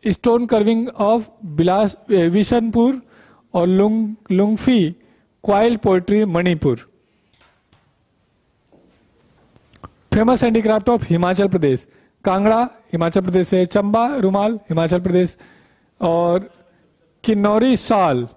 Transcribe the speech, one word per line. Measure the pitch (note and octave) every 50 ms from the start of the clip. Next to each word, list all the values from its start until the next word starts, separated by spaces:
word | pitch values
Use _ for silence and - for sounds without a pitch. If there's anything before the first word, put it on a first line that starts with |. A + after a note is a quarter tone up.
| _
stone | A3 F#3+ - - B3 A#3 A#3+ A#3+
carving | A3+ A#3+ A3 G#3 G#3+ A3+ A3+ A#3 B3+ - -
of | G#3 G3+ A3 A#3+ A3 - - _ -
बिलास-, | F3 D3 D3+ E3 F3+ F#3 G3 A3 G3+ - - _ -
ए, | G#3+ F#3+ E3+
विशनपुर | E3+ F3 G#3 G#3 - - A#3+ A3+ A#3 G#3 A#3+ A#3 B3+ C4+ C4 - _ _ _ - _ _ _ _ _ -
और | F#3 E3+
लुंग-, | F3+ F#3 F#3+ G3+ G#3+ G#3+ A3+ A3 G#3 G#3+ - _ _
लुंगफी | G3 F3+ G3+ G#3 A3 G#3 - C4 B3+ A3+ F3+ D#3 F3 _ _ _ _ _ _ _ _ _ -
क्वाइल | - G3+ G3 A3 A#3 A#3+
पोएट्री | G#3+ - A3+ F#3+ F#3 F3+ - G3+ G#3+ G#3+
मणिपुर। | G3+ E3 E3+ F3+ F3+ F3 D#3 - C#3+ A#2+ A2 - _ _ _ _ _ _ _ _ _ _ _ _ _ _ _ _ _ _ _ _ _ _ _ _ _ _ _ _ _ _ _ _ _ _ _ _ _ _ _ _ _ _ _ _ _ _ _ _ _ _ _ _ _ _ _ _ _ _ - - - _ _ _ _ -
Famous | G#3+ A3 A#3 B3+ A#3+ -
handicraft | A#3+ A3 A3+ G#3 A3 A3 G#3+ G3+ B3 A#3+
of | A3+ -
हिमाचल | - E3+ E3+ F3+ F3+ F#3 F3+ G3+
प्रदेश, | G3 F#3 F#3 D#3 C#3+ B2+ A2+ - _ _ _ _ _ _ _ _
कांगड़ा | G3 F#3 F#3+ G3+ G#3+ A3 A3+ A#3+ B3 - - _ _
हिमाचल | - E3+ E3 E3+ E3 G3
प्रदेश | F#3 F#3 F3 F#3 F3+ - -
है, | F#3 F#3
चंबा | F3+ - G3+ G3+ G3+ G#3 A3+ A#3 B3+ C#4+
रुमाल | C4+ G3 F#3+ F#3+ G3+ G3+ G#3+ A#3
हिमाचल | G#3+ - _ E3+ D#3+ E3 E3 F3+ F3+
प्रदेश, | F3+ F#3 F3 F3+ F3+ F3 - _ - - _ _ _ _ _ _ _ _ _ _
और | - E3+ E3 E3+ F3 E3+ E3+ F#3 G3 - _ _ _ _ _ _ _ _ _ _ _ _ _ _ -
किन्नौरी | - A3 G3+ G3+ G#3 G#3 A3 A#3 C4 B3+
शाल | G3 - - A3+ G3+ F#3 E3 C#3 B2 A#2+ A2+ -